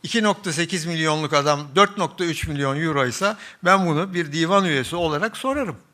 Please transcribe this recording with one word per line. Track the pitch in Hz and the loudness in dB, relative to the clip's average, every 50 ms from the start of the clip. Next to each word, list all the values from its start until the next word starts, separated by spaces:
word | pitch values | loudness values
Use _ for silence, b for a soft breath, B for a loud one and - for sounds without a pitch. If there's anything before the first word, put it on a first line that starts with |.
iki | - 170 - 233 | -8 -2 -2 2
nokta | 214 208 196 - - 185 | 2 2 0 0 -2 -6
sekiz | 151 151 170 165 190 175 156 | -2 -2 -2 -2 -2 -4 -4
milyonluk | 170 170 160 160 156 151 156 156 143 | -4 -4 0 0 0 0 0 0 2
adam | 156 143 139 151 147 143 147 139 131 | 2 2 4 4 0 0 -2 -2 4
dört | 180 202 196 196 208 | 4 4 4 2 -4
nokta | 180 156 - - 180 | -4 -4 -2 -4 -4
üç | 170 156 - - | -4 -4 -4 -6
milyon | 160 151 139 143 135 135 147 | -6 -4 -2 -2 -2 0 0
euroysa | 165 160 151 143 131 123 113 - 190 202 220 B B B B B - | -2 0 0 2 0 0 0 -2 -2 -2 -2 B B B B B 2
ben | 175 190 196 185 | 4 4 4 4
bunu | 175 151 147 180 196 185 | 2 2 0 0 -2 -2
bir | 175 170 147 | -4 -4 -4
divan | 143 165 165 160 196 196 190 | -2 -2 0 4 4 4 4
üyesi | 175 151 139 123 98 160 | 4 0 0 0 -2 -2
olarak | 175 175 160 151 147 190 226 220 | -2 0 0 0 0 -2 -4 -4
sorarım. | - - 262 277 294 262 190 131 104 _ _ | -4 -4 -2 -2 -2 -4 -4 -6 -12 _ _